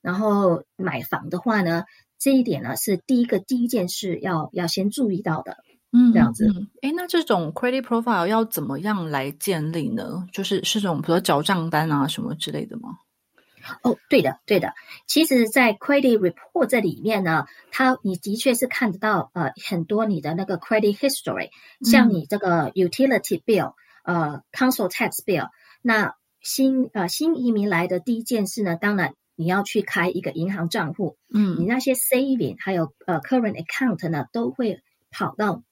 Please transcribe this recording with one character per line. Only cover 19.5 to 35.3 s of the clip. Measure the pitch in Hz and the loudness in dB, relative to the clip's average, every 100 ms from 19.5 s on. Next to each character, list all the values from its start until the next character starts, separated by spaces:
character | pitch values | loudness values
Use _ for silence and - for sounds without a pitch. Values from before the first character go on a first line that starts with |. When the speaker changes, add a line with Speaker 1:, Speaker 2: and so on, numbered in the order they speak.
| - - | -6 -6
Speaker 1:
很 | 180 | -4
多 | 160 208 220 | -2 -2 0
你 | 180 | -2
的 | 147 | -4
那 | 170 | -6
个 | 190 175 | -4 -6
credit | - 214 214 202 | 0 2 2 2
history， | - - - - - - - _ | -2 -2 -6 -6 -8 -14 -20 _
Speaker 2:
嗯。 | |
Speaker 1:
像 | 220 226 220 | 4 6 6
你 | 180 147 | 2 -2
这 | 202 | -2
个 | 190 170 139 | 0 2 0
utility | - 180 - 269 226 - 170 | 0 -2 2 2 2 0 -4
bill， | - 208 147 _ _ _ | 2 2 0 _ _ _
呃， | - 170 151 139 _ | -4 -2 -2 -4 _
council | - 254 254 190 | 0 0 2 -2
tax | - 214 - | -2 -4 -4
bill。 | - 175 - _ _ _ | -2 -2 -2 _ _ _
那 | 240 220 202 - _ _ | 0 2 0 -4 _ _
新， | - - 269 262 254 | -8 0 2 2 0
呃， | 214 175 | -2 -4
新 | - 311 311 | 0 0 0
移 | 247 | 0
民 | 220 202 | 2 2
来 | 170 175 | 0 0
的 | 180 | -2
第 | 175 226 | -2 -4
一 | |
件 | 233 233 196 | -2 -2 -2
事 | - | -2
呢， | 196 165 | -2 -2
当 | 208 202 | 0 0
然 | 160 - _ - | -2 -6 _ -6
你 | 165 | 0
要 | 190 | 0
去 | 196 214 | 0 -2
开 | 196 - 175 | -2 0 0
一 | 180 | -2
个 | 185 | -6
银 | - 170 | -4 -4
行 | 196 165 | -4 -4
账 | 226 156 | -2 -4
户。 | - 175 - _ | -4 -6 -6 _
Speaker 2:
嗯。 | 208 202 165 | 0 2 2
Speaker 1:
你 | 175 | 0
那 | 254 | 0
些 | 262 | 0
saving | 262 - 247 269 262 147 95 | 0 2 0 2 0 -2 -4
还 | - | -4
有， | 185 160 _ - | -2 -2 _ -4
呃， | 160 | -4
current | - 254 226 175 | 0 0 0 -4
account | 170 - 262 175 165 | -8 -2 -2 -2 -2
呢， | 165 - | -4 -4
都 | 233 240 | -4 -4
会 | 262 233 180 _ _ _ | -2 -4 -4 _ _ _
跑 | - 190 | -6 -6